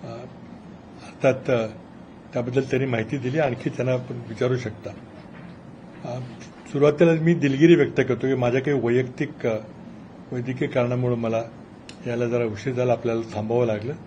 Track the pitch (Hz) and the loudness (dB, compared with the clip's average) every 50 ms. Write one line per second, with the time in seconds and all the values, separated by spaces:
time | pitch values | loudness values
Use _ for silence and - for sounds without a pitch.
0 | - 120 117 117 - - - - - - - - - - - - - - - - | -12 -12 -12 -12 -14 -16 -16 -18 -18 -18 -18 -18 -18 -20 -20 -20 -20 -20 -20 -20
1 | - - - - - 135 131 131 - - 131 117 113 110 - - - - - - | -18 -18 -14 0 2 2 2 2 0 0 0 0 0 -2 -6 -12 -18 -20 -20 -20
2 | - - - - - - - 139 120 123 123 135 131 - - 135 135 131 123 113 | -20 -20 -20 -20 -20 -8 -6 -6 -4 0 0 0 0 2 0 0 0 0 0 -2
3 | 110 110 - 143 120 123 123 160 156 139 123 113 - 156 131 - 123 127 127 127 | -2 -2 -4 -4 -4 -2 0 0 0 0 0 -2 -4 -6 -4 -2 -2 0 0 -2
4 | 123 - 123 120 117 - 113 110 127 123 127 123 - 110 101 - - 101 101 - | -2 -6 -10 -12 -10 -12 -4 -2 0 0 0 0 -2 -6 -10 -10 -12 -14 -14 -14
5 | - - - - - - - - - - - - - - - - - - - - | -18 -18 -20 -20 -20 -18 -18 -18 -18 -18 -18 -18 -20 -20 -20 -20 -20 -20 -20 -14
6 | - - 120 127 123 123 - - - - - - - - - 143 139 147 143 143 | -12 -10 -10 -8 -10 -12 -14 -16 -18 -18 -20 -20 -18 -6 2 6 6 6 8 8
7 | 175 170 165 160 156 165 175 170 139 143 135 135 151 165 170 151 143 117 - - | 6 6 6 6 6 4 4 4 4 2 4 6 8 8 10 8 8 2 4 0
8 | 135 120 127 110 135 131 131 123 123 120 120 135 135 151 147 135 113 117 120 127 | 2 2 2 0 2 0 0 2 2 2 2 2 0 2 0 2 2 2 2 2
9 | 127 127 127 - 156 143 - - - 123 110 107 - - - - - - - - | 2 0 -4 -6 -6 -6 -6 -4 -4 -2 -2 -2 -6 -10 -16 -18 -18 -18 -18 -18
10 | - - - - - - - 123 120 127 131 127 151 139 - 131 123 120 127 123 | -18 -18 -18 -20 -14 -8 -8 -6 -4 -4 -4 -4 -4 -2 0 0 2 2 0 0
11 | 123 123 123 117 117 113 113 113 117 117 - - - - - - - - - - | 0 0 0 0 0 0 -2 -2 -2 -4 -12 -18 -18 -20 -20 -20 -18 -18 -18 -12
12 | - 123 120 120 123 120 117 120 120 113 104 101 - 135 127 120 123 123 120 113 | -8 -6 -2 -2 -2 0 0 0 0 0 -2 -4 -4 -4 0 0 2 2 2 2
13 | - 120 113 113 113 113 - 110 107 110 113 123 123 113 107 107 104 117 151 - | 2 -2 -2 -2 -2 -4 -6 -6 -4 0 2 2 2 2 0 -2 -4 -6 -10 -10
14 | - | -12